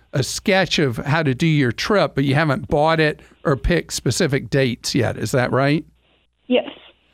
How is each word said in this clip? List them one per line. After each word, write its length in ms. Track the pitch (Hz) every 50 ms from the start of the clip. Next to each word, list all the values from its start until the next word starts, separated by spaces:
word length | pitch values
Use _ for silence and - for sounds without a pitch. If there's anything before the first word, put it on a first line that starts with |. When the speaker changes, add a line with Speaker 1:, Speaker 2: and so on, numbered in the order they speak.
| _ _ -
Speaker 1:
a 80 | - 127
sketch 560 | - - - - - 190 190 185 - - -
of 180 | 160 135 117
how 260 | 120 139 143 135 165 165
to 120 | 139 131
do 120 | 120 170
your 260 | 165 156 147 135 120 -
trip, 420 | - - - 220 196 165 135 -
but 100 | - 135
you 100 | 139 127
haven't 340 | 139 165 156 131 - - -
bought 320 | 165 147 147 160 165 160
it 200 | 156 151 151 - - - _ _ -
or 100 | - 147
picked 380 | - - - 175 - - - -
specific 560 | - - - 127 - 185 151 135 135 131 113
dates 460 | - 143 135 127 117 - - - -
yet. 240 | - 110 104 - 120
Is 120 | 123 - -
that 200 | 135 123 - -
right? 320 | 123 135 139 143 165 156 - _ _ _ _ _ _ _ _ _ _ _
Speaker 2:
Yes. 240 | - 254 247 - - - - - - - _ _ _